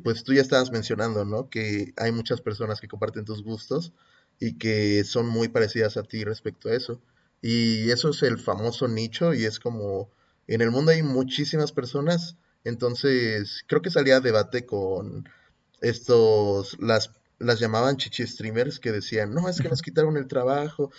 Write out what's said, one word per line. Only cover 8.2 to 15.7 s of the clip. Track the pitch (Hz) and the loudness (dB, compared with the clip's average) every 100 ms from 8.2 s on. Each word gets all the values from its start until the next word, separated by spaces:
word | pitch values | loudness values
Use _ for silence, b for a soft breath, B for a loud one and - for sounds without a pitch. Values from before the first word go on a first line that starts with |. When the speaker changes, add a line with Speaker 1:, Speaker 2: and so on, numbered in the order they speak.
Speaker 1:
el | 135 110 | 2 0
famoso | - 98 113 117 123 | -2 -2 -2 -2 -2
nicho, | 110 113 - 170 | -2 -4 -2 0
y | 139 | 2
es | 110 107 | -2 -4
como, | 120 113 101 98 101 _ _ _ - | -6 -6 -4 -4 -6 _ _ _ -2
en | 113 | 0
el | 117 | 2
mundo | 123 156 | 4 4
hay | 160 | 4
muchísimas | 151 131 131 139 147 160 147 | 4 0 0 -2 -2 0 -2
personas, | - 123 139 151 175 - - _ _ | -2 -4 -2 0 0 -2 -14 _ _
entonces | 120 117 120 120 139 127 117 107 101 - - | -8 -2 -2 0 2 2 2 -2 -4 -8 -2
creo | 147 | 0
que | 180 | 2
salía | 170 135 131 | 2 6 6
a | |
debate | 127 107 101 123 123 | 6 2 2 -4 -4
con | 101 95 95 104 104 110 b b _ _ | -4 -2 -2 -6 -10 -14 b b _ _